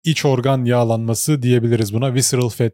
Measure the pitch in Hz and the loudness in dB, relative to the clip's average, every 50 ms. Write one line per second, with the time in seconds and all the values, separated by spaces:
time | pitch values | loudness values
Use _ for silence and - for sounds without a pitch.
0 | _ 165 151 - - 147 131 127 117 135 135 131 123 120 123 120 120 113 113 113 | _ -2 -2 0 0 0 0 2 2 0 0 2 2 2 2 2 2 2 0 -2
1 | 113 113 113 - - - 156 139 120 123 123 120 113 117 120 110 113 98 104 113 | -2 -4 -4 -2 0 -2 -2 0 2 2 2 2 2 2 0 0 0 -2 -2 -2
2 | 131 135 123 135 123 - - 123 123 117 - - 120 113 | -2 0 0 0 -2 0 0 -2 -2 -2 -2 -2 -4 -4